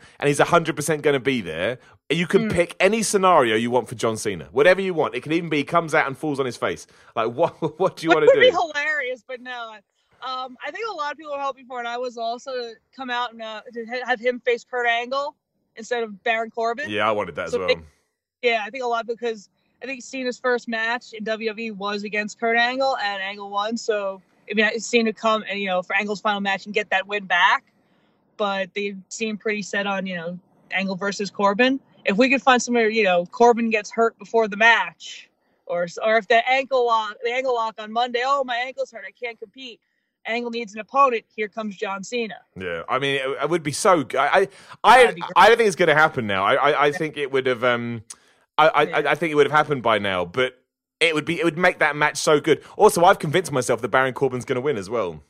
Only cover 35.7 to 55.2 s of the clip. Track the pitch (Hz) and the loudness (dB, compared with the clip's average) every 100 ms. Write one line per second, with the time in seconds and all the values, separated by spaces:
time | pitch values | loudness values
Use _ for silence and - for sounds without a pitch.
35.7 | 175 175 - 220 220 196 233 233 262 269 | -4 -4 -2 0 0 4 2 4 0 0
36.7 | 262 240 226 208 208 226 254 262 240 226 | 0 2 0 -2 -6 -4 -4 -2 -2 -4
37.7 | 220 214 220 247 240 254 285 254 240 262 | -6 -6 -4 -2 -2 0 0 0 -4 -6
38.7 | 262 262 226 190 - 240 226 214 262 254 | -8 -10 -10 -18 -12 -12 -12 -18 -16 -18
39.7 | 208 _ _ _ _ - 233 240 233 226 | -18 _ _ _ _ -6 -6 -4 -6 -8
40.7 | 220 214 269 277 226 - - 214 226 214 | -10 -2 2 2 2 -6 -8 -8 -6 -10
41.7 | 185 202 196 185 240 220 - _ - 90 | -8 -8 -8 -6 -6 -6 -10 _ -10 -6
42.7 | 85 - 127 139 139 131 135 147 170 147 | -6 -4 -2 -2 -2 -4 -4 -2 -2 -4
43.7 | - 208 175 - 127 139 190 190 - - | 0 4 4 2 0 2 2 2 -4 -20
44.7 | - 202 247 240 175 - - 202 226 220 | 2 6 8 8 4 0 6 8 8 4
45.7 | 160 170 147 156 135 107 98 101 131 139 | 4 4 6 4 2 -2 0 2 4 4
46.7 | 143 147 147 160 147 139 135 127 120 123 | 4 2 2 -4 -4 -2 0 0 0 0
47.7 | 120 120 117 - - _ _ _ - 156 | 0 -2 -8 -12 -20 _ _ _ 4 4
48.7 | - 156 156 143 147 165 147 135 151 147 | 4 2 0 0 0 0 2 4 4 2
49.7 | 139 113 107 101 92 87 123 131 - _ | 0 2 2 0 -2 -2 -2 -2 -4 _
50.7 | _ _ _ 165 151 151 170 165 151 180 | _ _ _ 0 0 -2 -2 -2 2 0
51.7 | 185 151 147 151 - - 151 160 135 - | 2 -2 0 -2 0 2 2 4 0 -2
52.7 | - 202 175 175 196 160 165 175 139 123 | 4 4 6 4 4 0 -2 -2 -2 0
53.7 | 117 120 131 131 120 135 123 - 127 139 | -2 2 2 2 0 -2 -2 -4 -2 -2
54.7 | 120 95 117 92 78 | -4 -4 -4 -4 -6